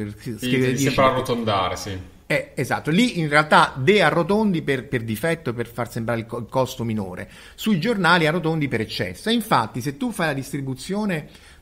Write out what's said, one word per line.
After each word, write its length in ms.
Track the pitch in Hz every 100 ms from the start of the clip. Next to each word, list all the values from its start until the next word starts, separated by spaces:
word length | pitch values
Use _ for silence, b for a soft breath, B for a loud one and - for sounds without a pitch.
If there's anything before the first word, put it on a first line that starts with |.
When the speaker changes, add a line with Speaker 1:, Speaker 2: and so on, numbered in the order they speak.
Speaker 1:
che 60 | 104
s-, 80 | 104
Speaker 2:
Sì, 300 | 127 107 123
Speaker 1:
scrive 160 | 131 127
Speaker 2:
sì, 40 |
Speaker 1:
dieci. 120 | 131 139
Speaker 2:
sembra 200 | 131 131
arrotondare, 640 | 127 120 120 110 98 92 90
sì. 200 | 107 92 85 - -
Speaker 1:
Eh, 260 | - - -
esatto, 340 | 117 110 147
lì 280 | 170 240 175
in 80 | 156
realtà 440 | 147 151 190 156 139
de 240 | 131 208
arrotondi 640 | 156 156 165 208 214 165
per, 240 | 143 135 -
per 160 | 127
difetto, 500 | 113 107 165 165 -
per 140 | 120 117
far 240 | - 117
sembrare 300 | 123 113 117
il 40 | 113
co-, 120 | 120
il 80 | 104
costo 340 | 131 127 -
minore. 460 | 117 107 95 90 95 B B
Sui 260 | - 220 190
giornali 460 | 196 214 175 175 151
arrotondi 420 | 175 160 160 143
per 140 | 117
eccesso. 480 | 110 - 95 90 214
E 40 |
infatti 460 | 240 214 135 110 135
se 180 | 131 135
tu 140 | 247
fai 160 | 202 160
la 60 |
distribuzione 920 | 135 131 147 135 127 - 196 214 165 B B B B